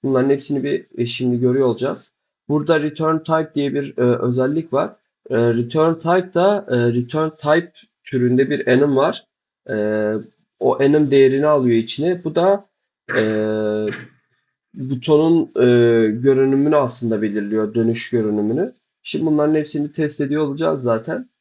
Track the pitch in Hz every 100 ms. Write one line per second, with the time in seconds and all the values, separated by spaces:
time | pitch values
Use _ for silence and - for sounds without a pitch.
0 | 135 131 131 139 - 143 139 143 - -
1 | 120 - 127 123 123 127 131 110 131 -
2 | - _ _ _ - 147 147 156 147 151
3 | 160 160 156 160 156 151 143 139 139 -
4 | 123 120 123 123 131 156 160 135 165 -
5 | _ _ - 113 120 117 120 156 160 165
6 | 165 180 185 170 190 208 202 123 120 120
7 | 120 156 156 156 147 160 175 _ _ _
8 | - 131 123 123 135 143 - 127 143 135
9 | 151 220 _ _ _ _ - 107 104 107
10 | 107 107 - _ _ _ 127 - 139 151
11 | 147 135 135 135 151 147 127 113 113 -
12 | 160 180 175 165 180 202 _ _ _ _
13 | - - 107 107 107 107 107 107 107 -
14 | - _ _ _ _ _ _ - 131 127
15 | 156 151 165 165 - - 123 123 117 117
16 | 110 113 131 131 135 135 147 151 127 120
17 | 117 107 107 104 101 110 104 117 113 117
18 | - 120 107 107 104 131 220 _ _ _
19 | - 156 156 151 151 156 147 156 147 151
20 | 151 - 143 147 147 143 160 151 120 110
21 | 113 175 254 _